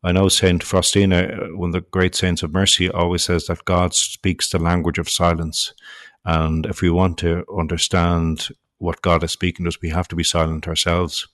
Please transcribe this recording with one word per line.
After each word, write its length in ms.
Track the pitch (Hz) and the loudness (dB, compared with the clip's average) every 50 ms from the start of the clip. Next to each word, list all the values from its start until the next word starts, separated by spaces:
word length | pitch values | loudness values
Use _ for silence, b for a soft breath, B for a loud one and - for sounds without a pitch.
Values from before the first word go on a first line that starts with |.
| - | 0
I 60 | 92 | 2
know 160 | 87 92 98 95 | 4 4 4 4
Saint 360 | - - - 92 87 85 - | 4 4 4 4 4 4 0
Faustina, 580 | - - 92 85 - - 101 101 95 92 87 | 0 0 2 2 4 4 4 4 6 4 4
uh, 340 | 92 - - - - - 82 | 2 0 -2 -6 -8 -8 -6
one 140 | 95 87 87 | -4 -4 -2
of 40 | 85 | -2
the 80 | 90 87 _ | -4 -6 _
great 220 | - 95 92 90 - | 0 2 2 2 2
saints 300 | - - 92 87 - - | 0 0 0 0 -2 -4
of 100 | 80 76 | -2 0
mercy, 360 | 92 95 - - - 90 90 | 0 2 2 2 2 2 0
always 340 | - 87 87 87 90 87 - | 0 0 0 0 0 -2 0
says 220 | - 90 85 - | 0 0 -2 0
that 180 | - 85 - - | -2 -6 -6 -2
God 300 | - 92 87 90 90 - | 0 2 2 2 2 0
speaks 560 | - - - - - - 98 87 - - - | -2 -4 -4 -6 -4 -2 -2 -2 -2 -4 -2
the 100 | - 90 | -2 0
language 380 | 82 82 87 90 80 85 82 - | 0 2 0 2 0 -2 -2 -4
of 120 | 82 - | -4 -4
silence. 640 | - - 87 85 85 82 82 80 78 - - - - B B B B B B B B B _ | -2 0 2 2 2 2 -2 -4 -4 -4 -6 -6 -8 B B B B B B B B B _
And 400 | 87 82 80 80 80 80 80 78 | -2 0 0 2 0 0 -2 -2
if 160 | - 85 - | -4 -4 0
we 80 | - 90 | 0 2
want 280 | 87 90 95 92 82 - | 4 4 2 2 0 -2
to 260 | - 85 82 87 - - 98 98 | -2 -2 -2 -2 -4 -6 -6 -6
understand 920 | 85 78 87 82 - - - 90 85 87 85 85 82 82 80 78 - - - _ _ _ _ _ | -4 -4 -2 -4 -4 0 0 2 2 2 2 2 0 0 -2 -4 -6 -10 -12 _ _ _ _ _
what 220 | - 87 82 - | -6 -6 -6 -4
God 220 | - 90 85 82 80 | 0 2 2 2 2
is 80 | 82 | -2
speaking 320 | - - - 90 85 - 90 | -6 -4 -4 -4 -4 -2 -4
to 60 | 85 | -6
us, 120 | 85 - | -6 -4
we 80 | - 82 | -6 -4
have 200 | 80 87 87 - | -4 -4 -4 -4
to 60 | - | -4
be 80 | 85 82 | -4 -2
silent 440 | - - 85 82 80 80 80 - 85 | 0 0 0 0 0 -2 -6 -6 -6
ourselves. 600 | 80 - - 87 85 87 90 80 - - - - | -4 -2 0 0 0 0 0 -2 -6 -10 -12 -12